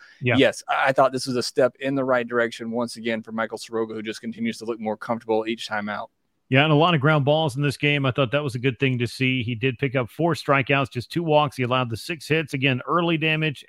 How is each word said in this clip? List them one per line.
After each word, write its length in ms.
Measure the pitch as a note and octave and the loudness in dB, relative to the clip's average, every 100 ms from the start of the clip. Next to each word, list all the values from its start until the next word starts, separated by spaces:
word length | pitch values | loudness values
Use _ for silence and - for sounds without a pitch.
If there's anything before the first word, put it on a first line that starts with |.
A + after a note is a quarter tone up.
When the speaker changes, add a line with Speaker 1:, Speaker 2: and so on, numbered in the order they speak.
| - - | -20 -4
Speaker 1:
Yeah. 140 | B2 A#2+ | 2 4
Speaker 2:
yes, 260 | A#2 - - | 4 4 -2
I, 220 | D3 C#3 | 0 2
I 20 | |
thought 200 | C3+ C3+ | 4 4
this 140 | C3 C#3 | 2 -2
was 120 | B2 | -2
a 60 | |
step 320 | - - B2+ - | -2 2 2 2
in 160 | C3+ C#3 | -4 -2
the 80 | |
right 240 | C3 B2 A#2+ | 0 0 0
direction 420 | A#2+ A#2 - A2+ | 0 0 -2 -6
once 280 | A#2 A#2+ A#2 | -4 -4 -4
again 260 | A#2 A2+ | -4 -4
for 80 | A2+ | -4
Michael 260 | A2 A2+ A2 | -6 -4 -6
Soroka, 380 | - A2+ A2 A2 | -6 -4 -4 -6
who 80 | |
just 180 | G#2+ G#2 | -8 -8
continues 380 | A#2 A2 A#2 - | -8 -6 -4 -4
to 60 | A2+ | -6
look 140 | A2+ | -6
more 180 | G#2+ G#2 | -4 -4
comfortable 500 | - A#2 A2+ A2 A2 | -4 -4 0 0 0
each 200 | A2+ - | -4 -4
time 220 | G#2+ G#2 | -6 -6
out. 220 | G#2 A2+ _ _ _ - | -8 -10 _ _ _ 0
Speaker 1:
Yeah, 140 | C3 D#3 | 4 6
and 80 | |
a 20 | D3 | 6
lot 180 | F3 | 4
of 60 | D#3+ | 4
ground 240 | C#3+ D#3 | 4 2
balls 320 | C3+ D#3 D#3+ B2+ | 2 2 0 0
in 60 | |
this 160 | C#3+ - | -2 0
game. 280 | D3 C#3+ C3+ | 0 2 0
I 60 | |
thought 200 | C#3+ B2 | 0 0
that 120 | C#3+ | 0
was 120 | D3 A#2+ | -2 -2
a 40 | |
good 180 | C3 A#2+ | -2 0
thing 220 | C3+ B2 | 0 0
to 80 | A#2+ | -2
see. 340 | - C3 C3 | -2 -2 0
He 140 | A#2 A#2 | -4 -2
did 240 | C3 A#2 | -4 -2
pick 160 | C#3 B2+ | -2 -2
up 140 | A#2 | -4
four 240 | - E3+ | -2 0
strikeouts, 580 | D3 - C3+ B2+ C#3 C3 | 0 2 2 4 2 0
just 180 | B2 - | -4 -6
two 140 | E3+ | -4
walks. 320 | E3+ D3+ D3 - | 2 2 2 -2
He 80 | |
allowed 260 | A#2+ B2+ B2 | 0 0 0
the 60 | A2+ | -4
six 320 | - E3 - | -8 -8 -2
hits, 260 | D#3 D3+ | -2 0
again, 280 | C#3 C#3 B2+ C3 | 0 0 0 0
early 320 | E3 E3+ D#3+ | 0 2 0
damage 460 | D#3+ D#3 D#3 C3 | 0 0 -2 -4